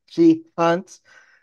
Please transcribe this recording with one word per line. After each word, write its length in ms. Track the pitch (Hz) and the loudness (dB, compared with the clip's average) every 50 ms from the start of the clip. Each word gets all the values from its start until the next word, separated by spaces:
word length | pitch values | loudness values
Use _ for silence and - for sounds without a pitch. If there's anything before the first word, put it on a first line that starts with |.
| _ | _
sí, 480 | _ - - 330 - 330 320 330 _ _ | _ -4 0 2 2 2 0 -4 _ _
fans, 480 | - 170 165 170 180 202 _ - _ _ _ _ _ _ _ _ _ | -4 -4 -2 -2 -4 -8 _ -20 _ _ _ _ _ _ _ _ _